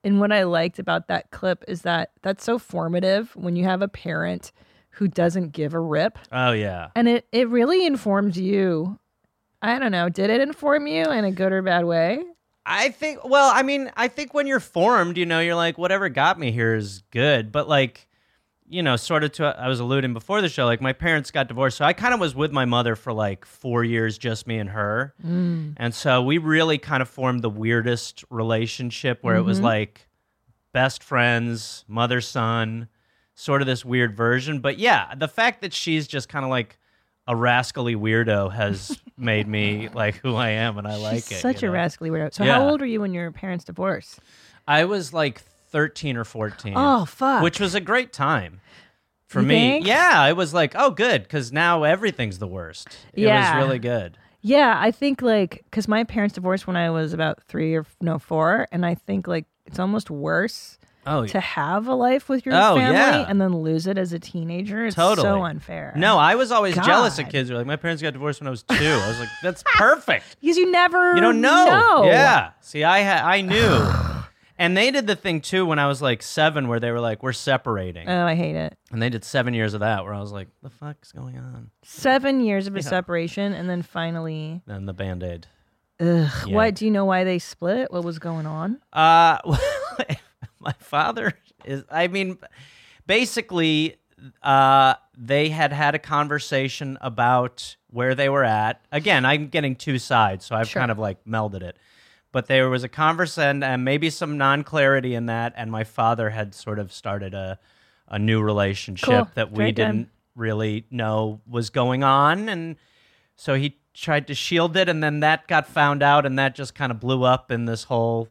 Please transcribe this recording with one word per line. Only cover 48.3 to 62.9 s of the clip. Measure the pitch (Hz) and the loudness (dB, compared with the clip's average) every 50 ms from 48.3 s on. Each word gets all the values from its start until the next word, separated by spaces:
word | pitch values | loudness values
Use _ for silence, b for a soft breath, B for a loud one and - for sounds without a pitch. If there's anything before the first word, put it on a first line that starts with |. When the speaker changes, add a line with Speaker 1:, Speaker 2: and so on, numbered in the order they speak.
| 160 120 92 82 82 95 b b b b b b b b b b _ _ _ | 0 -2 -4 -8 -14 -20 b b b b b b b b b b _ _ _
Speaker 2:
for | _ - - | _ -2 0
Speaker 1:
You | - | 2
Speaker 2:
me. | 135 151 | 4 4
Speaker 1:
think? | - 240 254 277 311 180 | 4 4 4 2 2 2
Speaker 2:
Yeah, | 190 240 302 349 359 247 165 | 2 4 6 6 6 6 8
I | 139 143 | 6 6
was | 170 180 185 147 | 4 2 0 0
like, | 156 175 156 139 - | 2 0 0 2 2
"Oh, | - 269 269 | 2 2 2
good," | 175 139 220 247 208 127 98 _ | 2 2 0 2 2 0 -2 _
'cause | - 147 127 117 | -6 -6 -6 -2
now | 131 151 170 175 170 165 151 | 0 2 2 4 4 4 4
everything's | 147 170 190 220 208 165 - 120 104 95 90 | 2 2 2 0 -4 -2 -2 -4 -6 -4 -8
the | 104 92 | -10 -10
worst. | 90 92 85 80 80 - - B B B B B | -8 -10 -12 -12 -14 -18 -20 B B B B B
It | _ - | _ 2
Speaker 1:
Yeah. | 214 214 214 208 196 180 160 | 4 6 6 6 4 4 2
Speaker 2:
was | 147 135 | 2 2
really | 139 131 123 | 2 0 -2
good. | 113 120 120 113 92 85 - b b b b b | -2 -2 -2 -2 -4 -6 -12 b b b b b
Speaker 1:
Yeah, | - 208 269 285 285 240 214 - | 0 2 4 6 6 4 4 4
I | 185 220 | 2 0
think, | 233 _ 277 285 269 - | 0 _ -2 -2 -2 0
like, | 254 240 220 208 190 170 - - _ _ | 2 2 2 2 2 0 -4 -16 _ _
'cause | - 220 196 | -6 -6 -2
my | 214 214 220 233 | 0 0 0 0
parents | - - 226 202 208 - | -2 -2 -2 -2 -2 -2
divorced | 185 180 185 185 190 - | -4 -2 -2 -2 -2 -4
when | - 180 | -4 -2
I | 175 170 165 | 0 0 0
was | 165 160 160 151 | 0 -2 -2 -4
about | - 165 160 156 - _ _ | -2 -2 -2 -2 -2 _ _
three | _ - 160 160 160 160 | _ -6 -4 -2 0 -2
or, | 160 156 _ _ _ | -2 -4 _ _ _
no, | 180 170 156 151 | -4 -4 -4 -4
four, | - - 165 156 156 165 196 240 269 - | -4 -4 -2 0 2 2 2 0 -2 -4
and | - 175 180 | -4 -4 -2
I | 170 175 | -2 -4
think, | - _ - 196 196 180 180 | -4 _ -6 -6 -6 -4 -4
like, | 175 160 156 _ _ _ _ | -6 -6 -6 _ _ _ _
it's | - 147 - | -12 -8 -6
almost | 185 190 208 214 - - | -4 -2 -4 -4 -6 -8
worse | 160 143 143 156 165 165 196 226 - - - - - _ b b b b b | -10 -8 -4 -2 0 0 0 -2 -6 -10 -18 -20 -20 _ b b b b b
Speaker 2:
Oh, | 139 151 143 117 | -4 -2 -2 -2
Speaker 1:
to | 101 - 190 | -2 -4 -4
Speaker 2:
yeah. | |
Speaker 1:
have | 180 - - 165 143 151 180 208 220 | -4 -4 -4 -4 -2 -2 -2 -2 -2
a | 254 262 | -2 -2
life | 254 240 247 254 277 - - | 0 2 2 2 0 0 -2
with | 269 254 - | -4 -2 0
your | 262 262 | 2 4
Speaker 2:
Oh, | 175 202 220 180 | 6 6 6 6
Speaker 1:
family | 139 254 - | 6 4 4